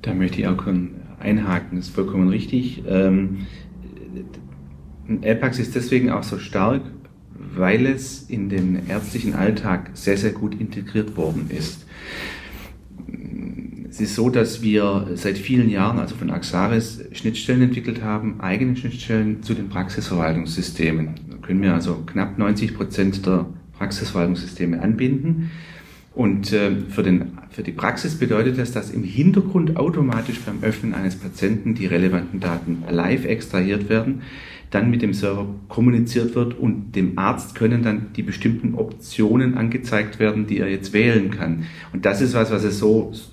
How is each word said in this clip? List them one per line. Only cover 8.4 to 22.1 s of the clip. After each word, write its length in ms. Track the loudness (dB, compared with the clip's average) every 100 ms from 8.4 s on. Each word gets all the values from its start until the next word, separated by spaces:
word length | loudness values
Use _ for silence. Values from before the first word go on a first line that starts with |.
| -2
den 320 | 0 2 0 -2
ärztlichen 480 | -4 -4 -4 -2
Alltag 560 | 2 2 2 0 -2 -2
sehr, 240 | -6 0 2
sehr 140 | 2
gut 280 | -2 -4 -4
integriert 560 | -6 -6 -2 -2 -2 -2
worden 300 | -2 -2 -4
ist. 380 | -4 -6 -8 -18 -18 -14 -10 -10 -12 -14 -16 -16 -18 -20 -16 -14 -12 -10 -10 -10 -10 -12 -12 -14
Es 120 | -6
ist 140 | -4 2
so, 120 | 2
dass 320 | 4 2 0
wir 460 | 2 4 4 0 -2
seit 240 | -4 -2 -4
vielen 320 | 2 4 4
Jahren, 280 | 4 2 2
also 180 | -2 -4
von 140 | -4
Axaris, 760 | -4 -2 0 2 2 0 -8 -14
Schnittstellen 500 | -4 -4 -2 2 4
entwickelt 400 | 4 4 -4 -4
haben, 380 | -2 -2 -2 -4
eigene 360 | -2 0 2 0
Schnittstellen 680 | -4 -8 0 2 2 0
zu 120 | -2
den 140 | -2 -2
Praxisverwaltungssystemen. 1500 | -4 -4 -4 -2 0 2 0 -2 -4 -4 0 2 2 -2 -6 -12
Da 60 | -14 -2
können 160 | 2
wir 100 | 4
also 300 | 4 2 -4
knapp 320 | -4